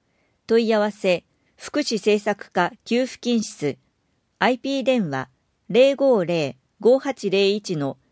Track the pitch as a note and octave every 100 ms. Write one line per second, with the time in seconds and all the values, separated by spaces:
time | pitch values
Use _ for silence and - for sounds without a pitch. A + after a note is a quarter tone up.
0 | _ _ _ _ - A3+ A3+ A3 G#3 G3+
1 | F#3+ E3+ - _ _ _ - C#4+ C#4+ A3
2 | - G#3 G#3 G3+ - - F3 - - A#3
3 | B3+ - - A#3 G3+ - D3 - _ _
4 | _ _ _ - G3+ B3+ C4+ C#4 B3 B3+
5 | F3+ C3+ C3 _ _ _ - G3 C4+ C4+
6 | C#4 A#3 E3 E3+ C#3+ - _ - G#3+ C4
7 | C#4 - G3+ F#3+ G3 G#3 G#3 E3+ C#3 -
8 | _